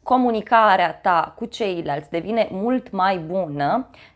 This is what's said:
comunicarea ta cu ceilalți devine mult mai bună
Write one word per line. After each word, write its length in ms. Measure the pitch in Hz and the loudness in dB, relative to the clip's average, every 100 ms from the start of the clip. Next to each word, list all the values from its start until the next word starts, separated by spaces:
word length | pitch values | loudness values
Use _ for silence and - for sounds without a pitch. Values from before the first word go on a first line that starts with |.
comunicarea 920 | - 262 247 226 208 233 214 190 175 | 0 2 2 0 2 4 6 4 2
ta 400 | - 196 170 - - | 0 0 2 0 -6
cu 80 | |
ceilalți 680 | 233 - 214 175 160 143 151 | -12 -4 -4 -4 -4 -6 -4
devine 380 | 170 170 226 208 | -6 -2 -2 -2
mult 400 | 190 226 254 247 | -2 -2 -2 -4
mai 280 | 196 190 185 | 0 0 0
bună 680 | 160 185 165 143 143 220 254 - - | -4 -4 -4 -2 0 -2 -4 -18 -20